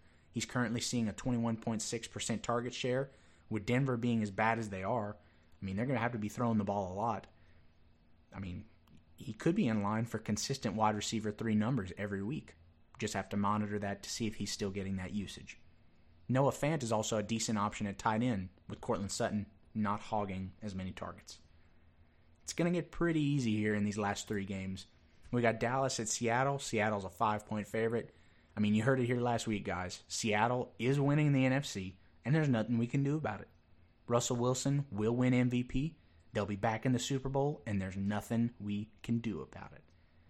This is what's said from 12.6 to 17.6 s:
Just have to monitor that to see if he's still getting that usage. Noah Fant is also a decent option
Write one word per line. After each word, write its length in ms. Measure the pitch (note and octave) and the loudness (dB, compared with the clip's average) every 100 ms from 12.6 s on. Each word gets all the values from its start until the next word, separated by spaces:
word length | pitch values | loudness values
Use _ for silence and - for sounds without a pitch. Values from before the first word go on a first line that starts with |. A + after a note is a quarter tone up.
| - - - - | -20 -20 -20 -6
Just 160 | G#2+ | -4
have 140 | G2+ F#2+ | -2 -2
to 80 | G2+ | 0
monitor 420 | G2+ G#2+ G#2 G#2 | 2 2 0 -2
that 240 | G2+ G2+ | -4 -6
to 80 | - | -8
see 160 | - A2+ | -4 -4
if 80 | |
he's 160 | - G2+ | -4 -6
still 200 | - G2+ | -4 -4
getting 260 | F#2+ F#2+ F#2+ | -4 -4 -4
that 180 | F#2 | -4
usage. 440 | G#3 F3+ - - - - - - - - - - | -6 -6 -10 -16 -18 -20 -20 -20 -20 -20 -14 0
Noah 220 | B2+ C#3 | 2 2
Fant 320 | - C#3+ C3+ | 2 0 0
is 100 | A#2+ | 0
also 240 | A2 A2 A2+ | 0 2 0
a 60 | |
decent 360 | G2+ A2+ - | 0 -2 0
option 280 | G#2+ | 0